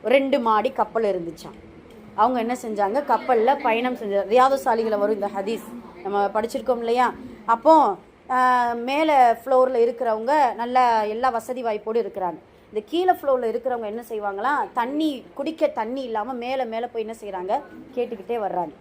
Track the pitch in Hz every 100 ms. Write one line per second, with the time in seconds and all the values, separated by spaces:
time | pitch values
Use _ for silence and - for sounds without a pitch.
0 | 214 277 269 269 233 214 240 - 208 226
1 | 214 185 170 160 156 - - - - -
2 | - - 226 254 226 247 233 208 196 254
3 | 285 220 - 240 233 277 254 226 247 247
4 | 214 202 190 240 262 269 269 226 226 208
5 | 208 214 196 196 196 226 - - - -
6 | 196 202 202 214 226 - 220 240 233 240
7 | 240 - - - - 233 294 320 247 190
8 | - _ - 254 254 247 240 233 240 285
9 | 320 277 247 226 262 262 262 254 233 240
10 | 240 220 233 302 262 208 240 247 247 226
11 | 214 220 262 233 226 254 233 214 220 226
12 | 202 196 180 160 - - - 208 214 330
13 | 370 339 285 262 233 233 254 240 214 220
14 | 233 220 208 196 240 285 240 - 233 294
15 | 311 254 - - 294 320 302 - 220 262
16 | 254 220 220 247 240 262 240 226 240 233
17 | 214 226 202 190 185 247 285 - - -
18 | 233 226 190 233 196 180 165 -